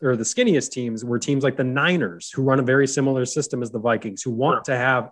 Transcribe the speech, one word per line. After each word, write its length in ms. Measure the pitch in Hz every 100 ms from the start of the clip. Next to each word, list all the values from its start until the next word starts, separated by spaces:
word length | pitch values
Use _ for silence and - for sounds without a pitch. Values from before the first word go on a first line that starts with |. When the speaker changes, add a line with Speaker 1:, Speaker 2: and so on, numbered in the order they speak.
Speaker 1:
or 120 | 139 120
the 80 |
skinniest 480 | 113 - 247 151 127
teams 320 | - 120 110
were 140 | 120 120
teams 260 | - 139
like 140 | 135 131
the 60 |
Niners, 640 | 127 131 160 180 104 - -
who 140 | -
run 160 | 135 135
a 40 |
very 240 | 127 135 139
similar 380 | 143 135 131 123
system 380 | 151 139 127
as 80 | 120
the 80 | 117
Vikings, 420 | 117 110 113 95
who 100 | 131
want 360 | 113 139 123 127
Speaker 2:
Sure. 80 | 127
Speaker 1:
to 40 |
have 300 | 127 127 110